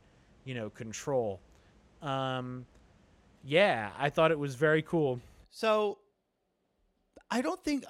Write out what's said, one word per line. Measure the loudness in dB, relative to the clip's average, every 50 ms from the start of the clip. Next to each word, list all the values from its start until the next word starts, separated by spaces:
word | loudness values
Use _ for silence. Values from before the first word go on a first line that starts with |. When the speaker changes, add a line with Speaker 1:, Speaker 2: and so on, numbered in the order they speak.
| _ -20 _ _ _ _ -20 _ _
Speaker 1:
you | -10 -8
know, | -6 -6 -8
control. | -8 -10 -12 -12 -10 -10 -6 -2 0 0 0 0 -4 -8 -12 -20 -20 -20 _ -20 _ -20 _ -20 _ -12
Um, | -8 -6 -4 -2 -2 -2 -4 -4 -6 -8 -10 -12 -14 -16 _ -20 -20 -20 _ _ -20 _ _ _ _ -20 _ _ -10
yeah, | 0 4 4 4 4 4 0 -2 -6 -6 -2
I | -2 -2
thought | 2 4 4 4
it | 4 2
was | -2 -6 -2
very | 2 4 4 4 4
cool. | 2 0 0 0 2 2 0 -2 -6 -16 -20 -20 -20 _
Speaker 2:
So, | -12 -2 2 2 2 4 2 0 -2 -6 _ _ _ _ _ _ _ _ _ _ _ _ _ _ _ _ _ _ _ _ _ _ _ -20 _ _
I | -2 0
don't | 0 0 -4 -4 -2
think | -2 -2 -2 -2